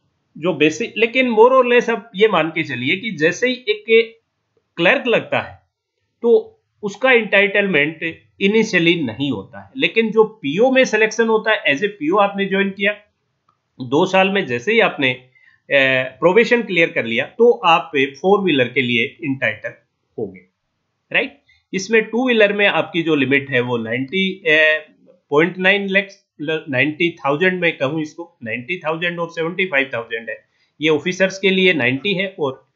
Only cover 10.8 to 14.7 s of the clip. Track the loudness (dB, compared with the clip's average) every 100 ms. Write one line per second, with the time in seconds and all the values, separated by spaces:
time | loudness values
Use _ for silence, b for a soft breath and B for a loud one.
10.8 | 2 2 0 0 0 0 0 -2 -2 -2
11.8 | -4 -6 -2 0 0 -2 -2 -2 -2 -2
12.8 | -4 -4 _ _ _ _ _ _ _ -16
13.8 | -4 0 2 2 2 0 -2 -4 0